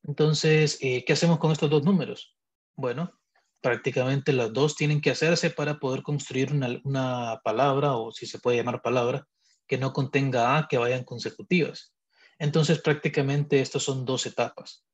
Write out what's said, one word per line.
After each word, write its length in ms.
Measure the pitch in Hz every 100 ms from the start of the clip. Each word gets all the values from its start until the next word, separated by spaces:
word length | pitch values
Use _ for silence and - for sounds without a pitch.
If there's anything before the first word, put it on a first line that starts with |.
Entonces, 760 | 151 143 156 151 160 156 151 -
eh, 240 | 135 127
¿qué 80 | -
hacemos 240 | 147 170 165
con 140 | 160
estos 180 | 156 151
dos 140 | 151
números? 520 | 151 190 135 139 - _ _ _ _
Bueno, 360 | - 131 123 180 _ _ _ _ _
prácticamente 720 | 131 117 - 127 127 139 143
las 180 | 131 113
dos 240 | 113 151
tienen 260 | - 151 147
que 100 | 151
hacerse 400 | 127 156 170 165
para 260 | 156 147 147
poder 240 | 135 131
construir 500 | - 143 - 131 131
una, 300 | 147 123 123
una 560 | 139 135 131 123 117 110
palabra, 500 | 113 110 143 135 147
o 180 | 123 113
si 140 | -
se 140 | 113 -
puede 180 | 123 120
llamar 240 | 113 120
palabra, 460 | 117 127 120 139 - _ _ _ _
que 100 | 127
no 160 | 135
contenga 640 | - 135 139 135 123 120 147
A, 100 | 151
que 120 | 127
vayan 240 | 120 127
consecutivas. 920 | 123 120 113 - - 180 143 - - _ _ _ _ _
Entonces, 420 | 151 160 151 156
prácticamente 800 | 156 151 156 151 135 143 147 143
estas 220 | 131 139
son 200 | - 131
dos 220 | 127 127
etapas. 580 | 123 - - - - - _